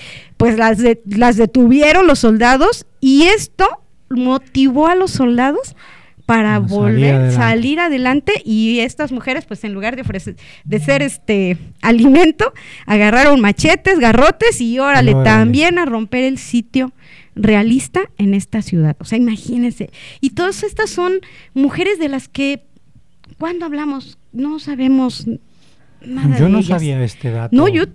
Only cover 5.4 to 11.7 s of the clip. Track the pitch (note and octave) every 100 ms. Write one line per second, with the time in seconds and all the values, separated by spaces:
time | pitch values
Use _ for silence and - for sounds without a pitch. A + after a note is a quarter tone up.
5.4 | C4+ E4+ C5+ - - - - - - A3+
6.4 | G#3+ G#3+ - G3+ G#3 G#3+ C#3 C3+ B2+ B2
7.4 | A3+ A3+ B3 D#4 F4 C4+ B3+ C#4+ E4 G#4
8.4 | - G#3+ A3+ A#3 A#3 - D4 B3+ C4 C4
9.4 | - G3+ G#3+ G3 G#3+ B3+ B3 F#3+ - F3
10.4 | - - D3 G#3+ D3+ C#4 C#4+ - - G3+
11.4 | F#3 F3+ -